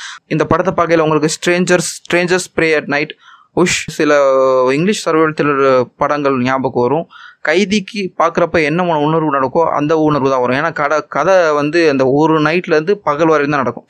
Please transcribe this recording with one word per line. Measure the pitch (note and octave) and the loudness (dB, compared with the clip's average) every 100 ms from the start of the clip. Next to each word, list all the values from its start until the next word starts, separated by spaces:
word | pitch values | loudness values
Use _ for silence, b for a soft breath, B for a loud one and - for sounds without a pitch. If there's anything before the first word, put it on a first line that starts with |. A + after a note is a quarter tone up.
| B B - | B B -6
இந்த | D#3 D3+ | -2 0
படத்தை | E3 F3+ F3+ E3 | 0 0 -2 0
பார்க்கையில | E3 | 2
உங்களுக்கு | D#3 D3+ D#3 | 2 0 -2
Strangers, | - F3 F3 F3+ F3+ - - - | -2 -2 0 2 0 0 -10 -4
Strangers | F3 F3 F#3 - - | -2 0 -2 -2 -2
Pray | D#3+ D3+ | 0 0
at | A#2+ | -2
Night, | C#3+ D#3 - B B B - | -4 -4 -10 B B B 0
உஷ், | F3 - - | 0 0 -6
சில | - D3 D3 C#3 C3+ C3 C3 B2+ | -4 2 4 4 4 2 2 2
இங்கிலீஷ் | C#3 F3+ G#3 F3 | 0 0 -2 -2
சர்வைவல் | D#3+ D#3+ D3+ | 0 0 0
த்ரில்லர் | D3 C#3 C3+ B2+ A#2+ - | -2 2 2 2 0 -2
படங்கள் | C#3+ D3 C#3 C3 | -2 0 -2 0
ஞாபகம் | B2+ C3+ C3 B2+ | 0 -2 -2 -2
வரும். | A#2+ D3+ F3+ B B B | 0 -2 -6 B B B
கைதிக்கு | D3 E3+ G3+ G#3+ F#3+ G3+ F#3 - | -2 0 0 -2 -4 -8 -8 -2
பார்க்குறப்ப | E3 E3+ E3+ F3 | -2 0 -2 0
என்ன | D3 E3 | 0 0
உண-, | F3+ D3+ | -2 0
உணர்வு | D3 D#3+ D#3 | 0 0 0
நடக்கோ | C#3 C3+ E3 D#3+ | -2 0 0 0
அந்த | C#3 D3+ D#3+ | 0 0 0
உணர்வு | D3+ D3 C3+ | 2 0 0
தான் | C3 | 0
வரும். | B2 C3 | 0 -2
ஏன்னா | D#3+ | -2
கட-, | D3 C#3+ D3+ - | -4 -2 -2 -4
கதை | C#3 E3 F#3+ E3 | -2 2 2 2
வந்து | D3 D3 E3+ D#3+ | 0 0 2 2
அந்த | C#3 C3 | 2 2
ஒரு | C#3+ D#3 D#3+ | 2 2 2
நைட்லேருந்து | D3+ F3 F3+ D#3 D#3 | 2 0 0 0 0
பகல் | G3+ D3+ D3 E3 | -2 -2 0 2
வரையும் | D3+ C#3+ | 2 0
தான் | D3 | -2
நடக்கும். | B2 - | -2 -6